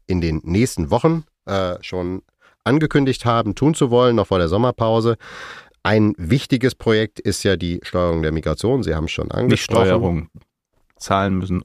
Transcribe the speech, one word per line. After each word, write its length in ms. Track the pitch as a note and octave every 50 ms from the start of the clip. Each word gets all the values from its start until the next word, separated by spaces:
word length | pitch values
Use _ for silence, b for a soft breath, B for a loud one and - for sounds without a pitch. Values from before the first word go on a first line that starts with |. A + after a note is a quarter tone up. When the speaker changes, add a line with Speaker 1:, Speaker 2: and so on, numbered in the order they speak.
| _
Speaker 1:
in 160 | - F#2 F2+
den 200 | E2 E2+ D#2 D#2 -
nächsten 480 | D#2 E2+ G2+ A#2+ B2+ - - E2+ C#2+
Wochen, 320 | D2 A#2+ - E3 E3 E3 D#3 - _ _ _
äh, 300 | - G2 G2 F#2+ F2+ F2+ F2+
schon 400 | G2 - - F#2 F2+ F2+ F#2 F#2+ - _ b b b b b b -
angekündigt 640 | - B2 D#3 D#3 C#3+ - D3 C#3 C3 B2+ - -
haben, 300 | B2 A#2 A#2 A2+ G#2+ D3+
tun 180 | - - E3 E3
zu 160 | - D#3 C3
wollen, 260 | A#2 A#2+ B2 B2+ A#2+
noch 120 | A2 G2 -
vor 120 | G2 F#2+
der 80 | F2 D#2+
Sommerpause. 720 | E2+ G#2 A#2+ B2+ A#2 - A2+ A2+ A2+ A2+ A2 A#2 A2+ B B B B B B B B B B B B B -
Ein 300 | F#2+ G#2 A2 G#2+ G#2+ G#2+ -
wichtiges 580 | F2 D#2+ G2 C#3 - - - B2+ A#2+ B2+ -
Projekt 440 | - - - A2+ G#2+ A2 G#2 - -
ist 240 | - G#2 F#2+ - -
ja 120 | G#2 F#2+ F2
die 220 | F2+ F2 E2+ F2 -
Steuerung 380 | - - F2+ F2+ F2 E2+ E2
der 100 | D#2 D#2
Migration. 520 | D#2 D#2+ D2+ D#2+ D#2 - - G#2 C3 C#3 G#2+
Sie 120 | E2+ D#2+
haben 100 | D#2+ D#2+
es 60 | E2+
schon 160 | - - D#2 -
Speaker 2:
Nicht 80 | -
Speaker 1:
angesprochen. 500 | - A2+ B2+ A#2+ G#2 - - - - A2+
Speaker 2:
Steuerung. 440 | F#2+ F2+ F2+ - F2+ F2 D#2+ D#2 - - - - _ _ _ _ _ _ _ _ _ _ _
Zahlen 400 | - - G#2+ G2 G2 G2 F#2+ F#2
müssen 240 | F2+ F#2 F#2 F2+ -